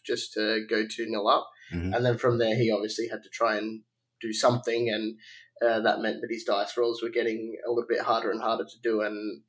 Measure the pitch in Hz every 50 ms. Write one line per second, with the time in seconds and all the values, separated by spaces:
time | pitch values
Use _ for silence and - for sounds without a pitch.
0 | - - 120 117 - - - 107 107 110 110 110 110 110 117 107 110 110 - -
1 | 113 110 113 107 101 113 139 - - - - - - - 87 85 85 92 107 120
2 | 123 123 117 117 - 127 120 117 117 110 110 120 120 113 107 101 104 107 - -
3 | 117 117 113 107 - - - - 117 113 107 104 107 110 110 110 - _ _ _
4 | _ _ _ _ - 113 107 - - 127 123 120 - 117 113 117 120 117 107 107
5 | 110 107 110 - - - - - - _ _ - 117 117 113 110 107 107 - -
6 | 113 110 98 - - - 117 113 - 117 104 98 104 - - 120 120 120 113 -
7 | 113 117 117 117 113 117 110 110 110 113 110 - - 113 120 117 117 - 117 -
8 | 104 131 113 113 - 107 95 113 117 110 113 110 107 - - - - 117 110 107
9 | 107 104 107 104 107 104 90 73 -